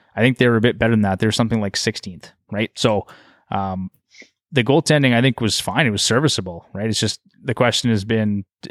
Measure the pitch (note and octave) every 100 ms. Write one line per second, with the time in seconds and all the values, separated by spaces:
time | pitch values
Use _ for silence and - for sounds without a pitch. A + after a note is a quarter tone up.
0 | _ - A#2+ B2 B2 A2+ A#2+ - A#2 A2+
1 | G2+ F#2+ A2 G#2 A2+ A2 G2+ - - -
2 | - E2+ - _ _ G2+ G#2+ - B2 G#2
3 | - - - _ _ G2 F#2+ F#2+ F#2 -
4 | _ - - _ _ C3+ A2+ D3 - D3+
5 | C3+ A#2 C3 A#2 A2 - - A#2 C#3+ G2+
6 | - A2+ D3+ - F#2 E2+ - F#2+ A2 G#2+
7 | A2 - _ _ B2+ A2+ A#2+ - B2 G#2+
8 | G2+ A2 G#2+ G2+ - _ -